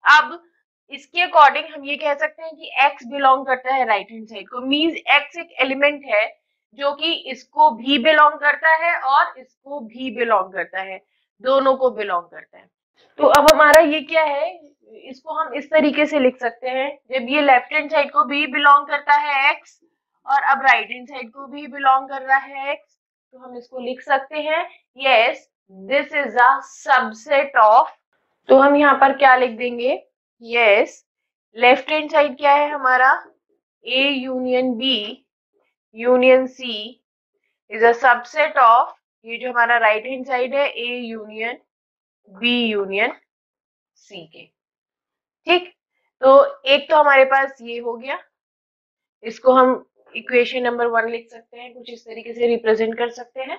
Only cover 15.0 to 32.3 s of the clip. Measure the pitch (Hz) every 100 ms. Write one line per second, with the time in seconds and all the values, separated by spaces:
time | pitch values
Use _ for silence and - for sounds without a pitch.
15 | 262 262 320 302 311 254 262 311 302 285
16 | 294 302 254 254 247 233 254 262 277 294
17 | _ 262 233 294 285 247 - 302 294 311
18 | 277 285 247 285 302 294 285 285 294 294
19 | 285 294 294 277 277 311 _ _ _ _
20 | _ _ - 277 - 277 269 240 214 247
21 | 247 277 240 277 277 285 294 285 277 262
22 | 277 269 262 269 277 277 277 302 _ _
23 | _ _ _ 254 254 247 240 254 240 254
24 | - 269 - 311 302 320 349 _ _ 247
25 | 269 240 233 - _ _ _ 190 190 277
26 | 302 302 269 220 247 269 - - 294 262
27 | 226 - 302 285 277 254 214 233 330 -
28 | _ _ _ _ - 262 277 285 294 269
29 | 269 269 269 254 247 220 247 240 247 330
30 | _ _ _ _ 233 233 226 202 320 -
31 | _ _ _ _ _ 220 247 269 - 311
32 | 302 311 294